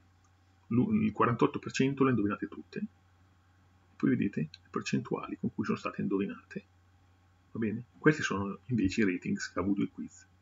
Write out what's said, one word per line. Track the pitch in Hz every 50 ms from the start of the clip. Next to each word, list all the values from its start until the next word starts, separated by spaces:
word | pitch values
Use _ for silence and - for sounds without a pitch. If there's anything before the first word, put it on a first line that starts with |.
| _ _ _ _ _ _ _ _ _ _ _ _ _ -
Lu-, | 117 123 117 107
il | 110 104 110 107
quarantotto | 101 - 110 117 120 - 147 143 - -
per | - -
cento | - - 135 135 143 139
le | 135 135
ha |
indovinate | 123 110 101 104 98 - 101 -
tutte. | - - - - - - - - _ _ _ _ _ _ _ _ _ _ _ _ _ _ _ _ _ _ _ _ _
Poi | - - 139
vedete | 127 - 107 101 - -
le | 156 - - - _ -
percentuali | - 135 - - - 131 127 - - - - - - -
con | - 120 -
cui | - 110
sono | - - -
state | - - - -
indovinate. | 104 98 98 95 101 - 247 - - - - - - _ _ _ _ _ _ _ _ _ _ _ _ _ _ _ _ _
Va | - -
bene? | 113 104 - 120 - _ _ -
Questi | - 151 151 -
sono | 113 - 101 98 98 98 95 - _
invece | - 123 107 95 98 - 120
i | 110
ratings | 95 90 92 - 104 101 101 - -
che | - 104
ha |
avuto | 92 101 101 107
il | 110 -
quiz. | - - 76 - - - - _ _ _